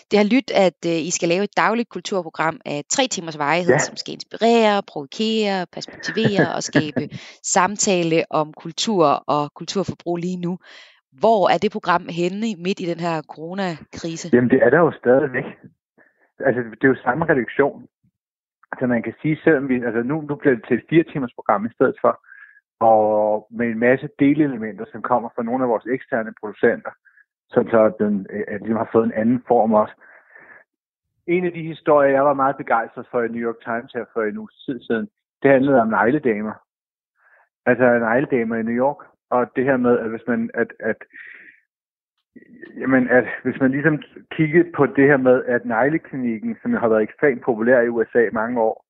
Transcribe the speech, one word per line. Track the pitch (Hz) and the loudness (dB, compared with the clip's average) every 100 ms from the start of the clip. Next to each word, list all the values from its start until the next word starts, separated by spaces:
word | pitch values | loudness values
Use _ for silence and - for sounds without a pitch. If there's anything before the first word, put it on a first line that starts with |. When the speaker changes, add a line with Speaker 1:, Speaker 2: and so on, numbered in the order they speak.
| - | -2
Speaker 1:
Det | 202 | 2
har | 208 | 4
lyttet, | 254 - - 185 | 2 2 2 2
at, | - 170 | 0 -4
øh, | 165 170 | -4 -4
I | |
skal | - 170 | -4 -2
lave | 175 | -2
et | 202 - | -2 0
dagligt | 170 233 240 | 0 0 -6
kulturprogram | 185 - 190 160 - 160 160 - | -8 -6 -6 -6 -4 -4 -4 -8
af | 147 - | -8 -6
tre | - 262 | -4 -4
timers | - 165 151 | -4 -8 -6
varighed, | 143 165 175 | -2 0 2
Speaker 2:
Ja. | 135 | 0
Speaker 1:
som | - - | 0 -8
skal | - | -14
inspirere, | - - - 226 233 220 202 - | -14 -14 -2 2 4 4 0 -4
provokere, | 156 139 - 220 220 208 190 175 | -10 -12 -6 -4 -2 -2 -2 -6
perspektivere | - - - - - 226 196 151 - | -10 -16 -14 -8 -2 0 2 0 -2
og | |
skabe | - - 151 147 147 - - | -4 -2 -2 -6 -8 -10 -20
Speaker 2:
<laughs> | - - 196 | -14 -2 0
Speaker 1:
samtale | 185 202 - 180 170 160 - | 0 0 0 0 2 0 0
om | 156 156 | -2 -4
kultur | 156 165 - - 196 151 | -8 -14 -8 -2 2 2
og | 135 - 147 147 | 2 0 -2 -4
kulturforbrug | - 165 202 - 151 - 175 | -10 -10 -6 -6 -8 -8 -6
lige | 180 180 175 | -6 -6 -6
nu. | 180 _ - - _ _ | -8 _ -20 -20 _ _
Hvor | 131 208 220 180 | -2 2 4 4
er | 170 | 2
det | 208 | 0
program | 214 - 175 170 170 | -4 0 0 -2 -4
henne | 175 196 226 | -4 -2 -6
i, | 170 175 | -4 -4
midt | 196 | -4
i | 175 | -4
den | 165 170 | -6 -4
her | 160 | -6
coronakrise? | - - 165 185 185 156 - - 170 165 170 | -8 -14 -12 -6 -6 -6 -12 -12 -10 -10 0
Speaker 2:
Jamen, | 120 123 | 2 4
det | 131 | 4
er | 117 | 4
der | 151 | 4
jo | 165 - | 2 2
stadigvæk. | 123 135 135 127 113 - - _ _ _ _ _ _ - 135 | 2 2 2 -4 -8 -12 -20 _ _ _ _ _ _ -4 -2
Altså, | 120 117 107 | -2 -4 0
det | |
er | 135 | 0
jo | 123 | 2
samme | 127 131 | 0 -2
redaktion. | 165 143 113 - 139 120 123 _ _ _ _ _ _ _ - - | 0 0 -2 0 -2 -2 -18 _ _ _ _ _ _ _ -16 -6
Så | 127 | -2
man | 117 | -2
kan | 113 - | -4 -6
sige, | 151 151 | -4 0
selvom | - 147 139 | 2 2 2
vi, | |
altså | 127 120 113 | -2 -2 -4
nu, | 120 156 | -2 -4
nu | 147 | -6
bliver | 147 147 | -2 0
det | 120 - | 0 0
til | 117 | -4
et | - | 0
fire | 160 156 | 0 0
timers | 156 123 | -2 -8
program | - - 104 113 | -6 -2 0 0
i | - | 0
stedet | 127 - | -2 0
for, | 117 - _ - - _ _ - | -2 -2 _ -20 -20 _ _ -2
og | 113 110 107 107 107 107 - | 2 4 4 2 0 -2 -4
med | 113 120 | -6 -4
en | 110 | 0
masse | 120 131 147 - | 2 2 -2 0
delelementer, | 139 147 151 120 110 98 110 | 2 2 0 -2 -8 -10 -12
som | 110 | -10
kommer | - 120 120 | -2 -2 -2
fra | - | -8
nogle | 117 127 | -4 -2
af | 127 | -2
vores | 107 113 131 | -2 -4 -8
eksterne | - 127 110 - | -4 -6 -6 -10
producenter, | 104 101 120 95 - - _ _ _ _ _ | -14 0 0 0 -6 -16 _ _ _ _ _
som | - 104 | -2 2
så | 117 110 104 | 4 4 2
den, | 104 104 95 | -2 -2 -4
øh, | 104 - 104 | -8 -8 -8
ligesom | 104 110 | -4 -4
har | 113 | 0
fået | 113 113 | 0 0
en | 110 | 0
anden | 113 123 - | 0 0 2
form | 120 110 | 2 4
også. | 107 107 - - - _ - - - _ _ _ _ _ _ - | 2 0 -4 -20 -20 _ -20 -20 -20 _ _ _ _ _ _ -4
En | 175 | -2
af | 180 | -2
de | 170 160 | -6 -10
historier, | 147 - 147 139 | -6 2 4 6
jeg | 135 | 4
var | 143 | 2
meget | 139 135 139 | 2 0 0
begejstret | 123 117 113 - 117 | -2 -2 -2 -10 -8
for | 127 | -4
i | 117 | -4
New | 117 117 | -4 -6
York | 113 | -6
Times | - 117 131 | -6 -8 -8
her | 123 110 | -12 -8
for | 117 | -4
en | 107 107 | -4 -6
uges | 107 _ - | -12 _ -10
tid | - | -10
siden, | - 113 107 _ _ _ | -4 -4 -4 _ _ _
det | 139 | 4
handlede | 135 139 135 | 6 6 4
om | 113 | 4
negledamer. | 104 110 151 131 104 107 101 _ _ _ _ _ _ _ _ _ _ - | 2 2 2 0 -2 -4 -10 _ _ _ _ _ _ _ _ _ _ 0
Altså | 123 | 2
negledamer | 127 120 113 120 147 131 113 113 | 4 4 2 0 0 -2 -2 -4
i | |
New | 113 120 | -4 -2
York, | 135 143 - _ - | -2 -4 -12 _ -4
og | 123 120 - | -2 -2 -2
det | |
her | 131 127 | 0 2
med, | 123 120 | 2 0
at | 113 | -2
hvis | 113 - | -8 -4
man, | 117 113 | -4 -4
at, | - 113 - | -4 -6 -4
at, | 110 107 - - - - - - _ _ _ _ _ _ _ - _ - - - | -6 -6 -10 -20 -20 -20 -20 -20 _ _ _ _ _ _ _ -20 _ -20 -18 -10
jamen, | 127 131 127 | 0 2 4
at | 123 113 - | 2 2 -4
hvis | 127 113 | -6 -2
man | 131 | 0
ligesom | 139 151 151 - - - - | 2 0 0 -4 -20 -10 -2
kiggede | 156 170 170 - | 2 2 2 2
på | 135 | 0
det | 139 139 | 4 4
her | 135 | 6
med, | 127 127 | 4 4
at | - 120 | 2 -2
negleklinikken, | 120 113 135 160 - 139 123 110 117 113 | -2 0 0 -2 -6 -8 -6 -4 -6 -8
som | 120 | -4
jo | 113 | -2
har | 113 | 2
været | 110 | 2
ekstremt | 107 - 147 123 | 0 0 0 0
populær | - 110 117 127 | -2 -2 2 2
i | 120 | 2
U | 117 | 0
S | 110 | 0
A | 123 | 2
i | 107 113 | 2 0
mange | 113 123 | -4 -2
år, | 110 - _ | -2 -2 _